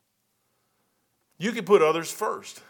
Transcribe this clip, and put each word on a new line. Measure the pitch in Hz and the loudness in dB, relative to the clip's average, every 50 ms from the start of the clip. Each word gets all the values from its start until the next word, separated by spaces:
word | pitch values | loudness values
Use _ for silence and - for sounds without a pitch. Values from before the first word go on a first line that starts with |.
| _ _ _ _ _ _ _ _ _ _ _ _ _ _ _ _ _ _ _ _ _ _ _ _ _ _ _ - | _ _ _ _ _ _ _ _ _ _ _ _ _ _ _ _ _ _ _ _ _ _ _ _ _ _ _ -8
You | 160 220 226 | -6 -6 -6
can | 233 190 | -6 2
put | 160 208 196 156 | 4 4 6 6
others | 156 156 165 160 156 - | 4 2 0 -2 -6 -8
first, | - 214 220 - - - - - - - - | -6 -6 -6 -6 -6 -10 -16 -18 -20 -20 -20